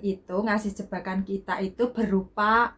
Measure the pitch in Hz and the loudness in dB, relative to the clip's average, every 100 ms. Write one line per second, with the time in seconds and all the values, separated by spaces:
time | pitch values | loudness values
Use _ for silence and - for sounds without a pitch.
0 | 202 190 - 185 220 214 208 202 196 180 | -2 -4 -4 -2 0 0 -2 -6 -6 -8
1 | 190 190 190 196 - 180 190 - 247 233 | -4 -4 -2 -4 -4 -4 -4 0 -2 0
2 | 208 196 190 - 208 226 240 | 2 2 0 0 4 4 2